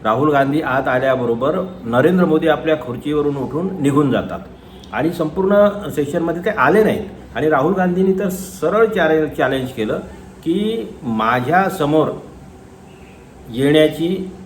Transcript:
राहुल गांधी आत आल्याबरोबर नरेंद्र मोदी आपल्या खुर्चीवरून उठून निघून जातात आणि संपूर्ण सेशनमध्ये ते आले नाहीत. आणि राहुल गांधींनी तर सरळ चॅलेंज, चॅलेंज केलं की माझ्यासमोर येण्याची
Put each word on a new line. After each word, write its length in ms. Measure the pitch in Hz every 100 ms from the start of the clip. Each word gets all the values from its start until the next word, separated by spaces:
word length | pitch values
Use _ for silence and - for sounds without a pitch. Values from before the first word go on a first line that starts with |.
राहुल 280 | 110 117 151
गांधी 300 | 143 139 147
आत 260 | 143 131 139
आल्याबरोबर 720 | 127 135 127 120 117 135 185 185 -
नरेंद्र 420 | 113 135 151 185 165
मोदी 220 | 156 160
आपल्या 280 | 147 156 156
खुर्चीवरून 560 | - 123 147 151 147 143
उठून 320 | 120 139 185 185
निघून 300 | 139 139 143
जातात 280 | 107 92 92 - - - - -
आणि 180 | 107 156
संपूर्ण 560 | 175 156 160 190 202 208 196 156
सेशनमध्ये 520 | 156 143 175 170 170 214
ते 40 |
आले 340 | 196 131 190
नाहीत. 200 | 208 110 - - - 117
आणि 140 | 151
राहुल 240 | 147 147
गांधींनी 460 | 190 180 175 190 190
तर 100 | 202
सरळ 560 | - - - 156 208 226
चॅलेंज, 440 | 190 160 156 151
चॅलेंज 400 | 151 135 135 127
केलं 300 | - 110 165 - - - -
की 440 | 156 185 214 226 202 -
माझ्यासमोर 1040 | 123 110 110 123 127 175 190 - 147 156 135 - - - - - - - - - - - - - -
येण्याची 800 | 117 139 151 156 151 170 190 - -